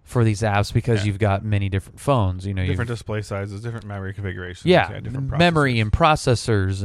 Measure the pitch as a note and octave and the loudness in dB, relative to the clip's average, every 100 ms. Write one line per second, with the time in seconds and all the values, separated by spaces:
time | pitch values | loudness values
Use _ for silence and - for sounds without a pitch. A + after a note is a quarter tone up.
0 | - B2 A2+ G2+ A2 G2+ G2+ G#2+ A#2+ G#2+ | -4 2 2 2 0 0 0 0 2 2
1 | G#2 F#2+ G#2 F#2+ G#2+ G2+ G2 F#2+ - - | 0 0 0 0 0 -2 0 -2 -4 -6
2 | - C3 F#2 F#2 G2 F#2+ F#2 F2+ A#2 A2+ | 0 2 2 -2 -4 -2 -2 -2 -4 -6
3 | - G#2+ G2+ G2 G2 G2+ A#2 A2+ G#2+ G2+ | -6 -6 -6 -6 -8 -8 -10 -10 -10 -10
4 | F#2+ G2 G2+ F#2+ F2+ F2 E3 F3 F#2+ G2 | -8 -6 -6 -6 -10 -4 2 4 2 -4
5 | A2+ C3+ C3+ C#3 F3 D#3+ C#3 A#2 G#2+ - | -8 -6 -2 2 4 4 2 2 2 4
6 | D#3+ D#3 C#3 A#2 - G#2 F#2+ F#2+ | 4 4 2 2 2 2 2 -2